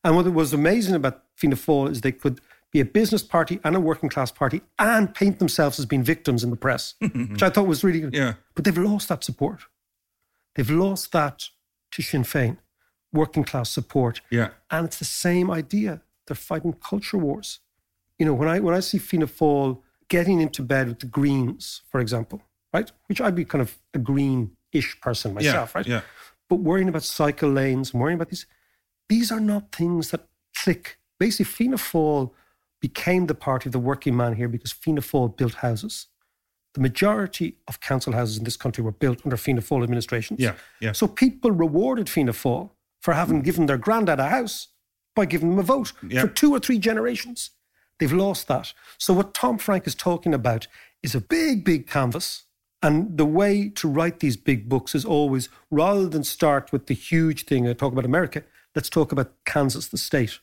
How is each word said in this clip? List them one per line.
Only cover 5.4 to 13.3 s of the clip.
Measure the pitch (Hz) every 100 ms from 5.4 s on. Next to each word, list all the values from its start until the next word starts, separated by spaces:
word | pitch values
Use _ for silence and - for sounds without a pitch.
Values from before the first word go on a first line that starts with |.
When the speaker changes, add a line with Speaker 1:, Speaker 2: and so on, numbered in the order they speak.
| 175 - 147 -
Speaker 1:
as | 127
being | 139
victims | 123 160 - 120
in | 120
the | 117
press, | 139 123 - -
Speaker 2:
<laughs> |
Speaker 1:
which | 220 123 107 104
I | 190
thought | 208 190
was | 147
really | 196 165
good. | 151
Speaker 2:
Yeah. | 143 131 117 _
Speaker 1:
But | -
they've | 180 165
lost | 202 208 -
that | 170
support. | - 123 139 202 - _ _ _ _ _ _ _ _
They've | - 117
lost | 160 196 190 -
that | 170 143 - - _ _ _ _
to | -
Sinn | - 143
Féin, | 120 151 117 - _ _ _ _ _
working | 151 151